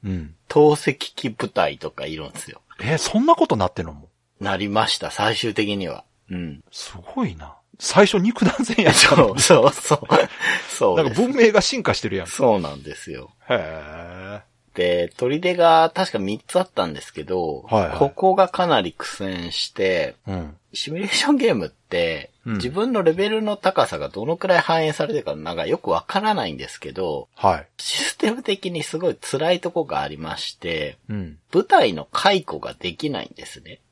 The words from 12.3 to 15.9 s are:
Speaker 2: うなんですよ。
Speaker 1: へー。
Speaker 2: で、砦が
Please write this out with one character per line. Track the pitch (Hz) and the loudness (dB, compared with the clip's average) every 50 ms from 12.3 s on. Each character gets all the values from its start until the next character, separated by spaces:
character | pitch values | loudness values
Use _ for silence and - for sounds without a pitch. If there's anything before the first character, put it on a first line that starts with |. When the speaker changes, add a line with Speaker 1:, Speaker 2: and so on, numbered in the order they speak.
| - - 147 123 110 98 | -4 2 4 4 4 4
Speaker 2:
う | |
な | 85 73 73 | 0 -4 -8
ん | 71 67 | -12 -14
で | 76 - | -14 -14
す | - - - | -14 -14 -14
よ。 | 78 64 64 - _ _ _ - | -14 -14 -14 -16 _ _ _ -2
Speaker 1:
へ | 127 | -2
ー。 | 110 - - 80 80 76 76 78 82 85 87 90 92 95 95 104 104 - _ _ _ _ _ _ | -2 -2 -6 -10 -12 -12 -14 -16 -16 -14 -14 -14 -14 -14 -14 -14 -14 -16 _ _ _ _ _ _
Speaker 2:
で、 | 101 90 87 87 87 87 85 _ - | -2 0 2 2 0 0 -4 _ -4
砦 | 127 123 143 156 175 180 180 | -2 -2 -2 0 -2 -2 2
が | 175 170 170 160 160 165 165 | 4 4 6 6 6 4 4